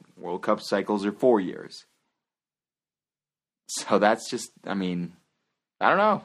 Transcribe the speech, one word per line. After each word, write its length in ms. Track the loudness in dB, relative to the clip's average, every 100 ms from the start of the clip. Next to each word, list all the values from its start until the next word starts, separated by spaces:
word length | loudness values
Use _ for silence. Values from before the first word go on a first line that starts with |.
| -18 -14
World 260 | -8 -4
Cup 200 | 0 -2
cycles 440 | 0 -2 0 -2 -2
are 60 |
four 300 | 2 4 4
years. 420 | 2 -6 -14 -18 -20 _ _ _ _ _ _ _ _ _ _ _ _ _ _ _ _ _ -12
So 320 | -10 0 2
that's 300 | 4 2 -2
just, 220 | -10 -10 _ -8
I 80 |
mean, 440 | -4 -4 -4 -6 -12 _ _ _ _ _ -2
I 80 | 2
don't 80 | 4
know. 260 | 2 0